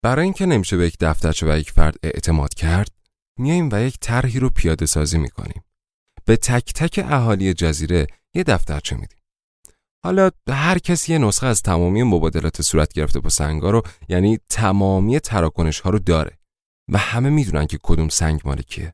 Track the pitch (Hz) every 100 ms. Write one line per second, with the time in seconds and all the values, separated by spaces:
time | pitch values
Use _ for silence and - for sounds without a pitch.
0 | 117 135 185 190 190 131 90 90 87 -
1 | 80 78 80 76 78 76 76 - 78 -
2 | 80 - - 80 71 - 82 87 104 _
3 | _ _ _ - 131 175 156 104 127 -
4 | - 117 131 120 127 - 82 80 78 78
5 | 76 82 69 - - - _ _ _ _
6 | _ - - - - 123 - - 165 -
7 | 127 139 117 98 95 85 82 76 80 87
8 | 71 - _ 175 175 92 - 73 - -
9 | - _ _ _ _ _ - _ _ _
10 | 180 190 190 - - 135 160 180 - 175
11 | - 165 110 - 131 110 - 85 87 104
12 | 123 87 80 78 80 - 82 87 - -
13 | 76 - - - 76 78 80 113 - -
14 | - 90 98 110 _ - 110 98 95 95
15 | 104 143 - 104 80 - 80 76 92 104
16 | 90 80 - - _ _ _ _ - 98
17 | 95 117 135 151 110 73 76 76 - 78
18 | 80 - 80 76 71 69 - - 82